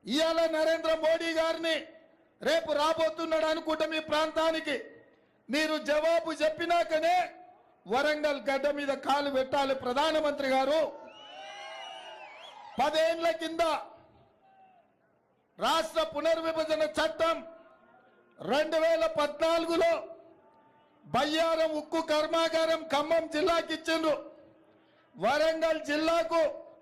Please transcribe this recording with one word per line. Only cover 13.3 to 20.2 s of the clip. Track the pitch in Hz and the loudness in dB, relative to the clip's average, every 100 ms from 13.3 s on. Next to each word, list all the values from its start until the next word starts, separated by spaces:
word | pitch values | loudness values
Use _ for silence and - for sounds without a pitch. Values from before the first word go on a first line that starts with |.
| 320 | 0
కింద | 330 330 330 285 - - - - _ _ _ 784 - _ _ _ _ _ _ _ _ - | -4 0 0 0 -6 -20 -20 -20 _ _ _ -20 -20 _ _ _ _ _ _ _ _ -4
రాష్ట్ర | 220 320 320 320 311 | 0 0 0 0 -2
పునర్విభజన | 285 311 330 320 320 311 311 302 311 | 0 0 0 0 -2 0 0 0 0
చట్టం | 311 311 330 320 - - - - - - - _ _ - | -2 0 0 0 -6 -20 -20 -20 -20 -20 -20 _ _ -14
రెండు | 160 269 311 320 | -2 0 2 2
వేల | 320 330 320 320 | 2 2 2 0
పద్నాలుగులో | 294 294 330 330 330 330 330 320 - - | -2 0 2 2 0 2 2 2 -4 -16